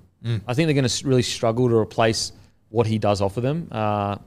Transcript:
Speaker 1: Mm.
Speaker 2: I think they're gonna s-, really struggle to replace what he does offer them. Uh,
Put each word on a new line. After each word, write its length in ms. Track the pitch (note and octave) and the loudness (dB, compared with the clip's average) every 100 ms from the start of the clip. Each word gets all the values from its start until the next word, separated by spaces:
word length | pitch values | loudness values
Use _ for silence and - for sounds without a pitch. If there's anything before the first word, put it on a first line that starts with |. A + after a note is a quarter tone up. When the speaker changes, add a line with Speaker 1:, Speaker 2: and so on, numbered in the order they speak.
| _ _ | _ _
Speaker 1:
Mm. 180 | A#2 A2 G#2+ | -6 -6 -4
Speaker 2:
I 80 | |
think 140 | B2 E3 | -2 2
they're 60 | C#3 | 2
gonna 80 | |
s-, 180 | B2+ - | 0 -2
really 200 | C#3 B2+ | 0 2
struggle 460 | A#2 - A#2 A2+ B2+ | 2 -2 -2 2 2
to 60 | |
replace 560 | A#2 G#2+ - A2+ A2 - - - _ _ | 2 2 2 2 2 -4 -12 -20 _ _
what 180 | A2 A2 | 0 0
he 120 | A2 | 2
does 220 | G#2 G2+ | 2 2
offer 200 | G2 A#2+ | 0 -2
them. 260 | B2 D#3+ - | -4 -4 -6
Uh, 420 | A2 G#2+ G#2 G2+ G2+ | -4 -2 0 -2 -6